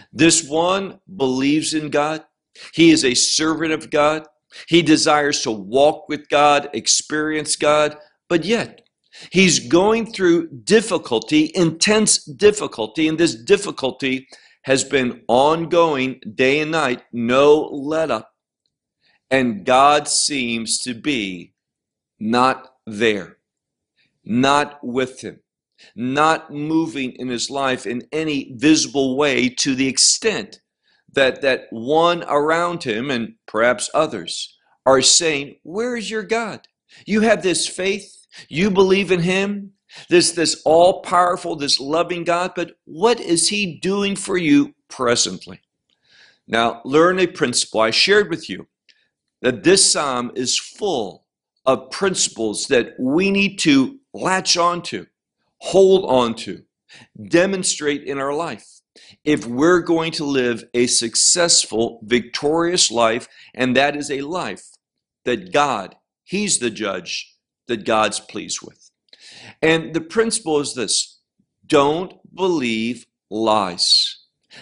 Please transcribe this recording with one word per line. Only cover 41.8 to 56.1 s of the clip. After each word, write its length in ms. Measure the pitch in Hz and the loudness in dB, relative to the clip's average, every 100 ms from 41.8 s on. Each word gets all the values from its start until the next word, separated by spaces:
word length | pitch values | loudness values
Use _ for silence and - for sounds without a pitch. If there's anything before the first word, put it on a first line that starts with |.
loving 440 | 135 160 165 175 | -2 -2 -2 -4
God, 280 | 170 175 180 | -2 -2 -2
but 180 | - 170 - | -6 -8 -10
what 360 | _ 151 214 240 | _ -2 0 0
is 280 | - 170 - | 0 0 0
he 320 | 208 196 131 | -2 -4 -4
doing 360 | 175 202 202 196 | -4 -2 -2 -4
for 200 | - 190 | -4 -2
you 380 | 165 143 143 - _ | 4 4 4 -4 _
presently?" 720 | - 123 120 - 92 - 92 _ _ _ _ _ _ _ _ _ | -4 0 0 0 -6 -16 -20 _ _ _ _ _ _ _ _ _
Now, 360 | 113 117 - | 0 0 -2
learn 340 | 127 143 175 185 | 0 4 4 4
a 80 | 180 | -2
principle. 540 | - 143 120 - 107 | 0 -2 -2 -4 0
I 100 | 110 | 0
shared 380 | 113 - 208 190 | 2 2 2 2
with 220 | 165 - | -4 -10
you 180 | - - _ _ _ _ _ _ _ | -12 -14 _ _ _ _ _ _ _
that 240 | 123 123 | -2 0
this 260 | 147 190 - | 4 4 4
psalm 400 | 180 147 123 123 | 0 -2 -4 -6
is 240 | - 127 - | -6 -4 -4
full 640 | - - 208 139 101 80 _ _ _ _ | -6 -8 -4 -2 -4 -10 _ _ _ _
of 260 | - 127 - | -2 -2 -2
principles 760 | - 196 185 - - 110 101 - | -4 -2 -2 -4 -4 -6 -4 0
that 280 | 131 110 - | 0 0 -6
we 320 | 127 151 196 | -2 0 0
need 280 | 196 202 196 | 0 -2 -2
to 380 | 160 139 131 - _ | 2 4 2 -4 _
latch 460 | 98 139 185 185 175 | -8 -2 -2 0 0
onto, 480 | 175 175 170 104 85 _ _ _ _ _ | 0 -2 -8 -12 -12 _ _ _ _ _
hold 480 | - 185 190 190 | 0 4 6 4
onto, 600 | - | 2